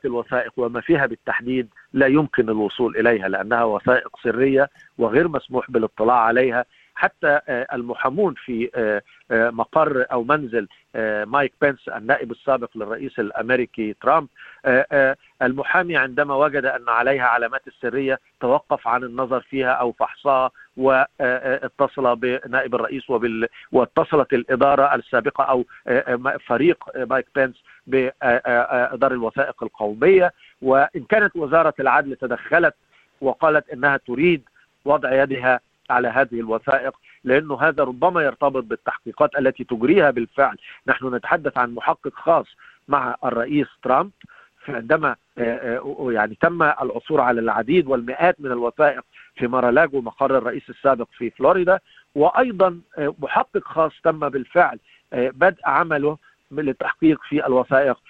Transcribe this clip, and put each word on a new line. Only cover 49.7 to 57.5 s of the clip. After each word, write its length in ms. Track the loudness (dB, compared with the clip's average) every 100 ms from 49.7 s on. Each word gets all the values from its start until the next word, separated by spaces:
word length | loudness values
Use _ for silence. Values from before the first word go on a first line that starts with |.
| 2 2 0
مقر 360 | -6 -4 0 0
الرئيس 320 | -2 -8 -12
السابق 380 | -4 0 0 -2 _
في 120 | -10
فلوريدا، 500 | 0 2 2 2 0 -2 _ _ 0
وأيضًا، 640 | 2 4 0 2 0 0 _ -6
آه، 180 | -6 -6
محقق 440 | -4 -2 -2 -6
خاص 280 | -6 -2 -2 0
تم 260 | -2 -2 -4
بالفعل، 500 | -6 -2 2 2 0 _ _ _
آه، 160 | -2 -2
بدء 320 | 2 0 2 -2
عمله 520 | 0 0 0 -2 -4 _ _ _
للتحقيق 680 | -6 -4 -4 -6 0 2 2 -2
في 160 | -4
الوثائق 520 | 2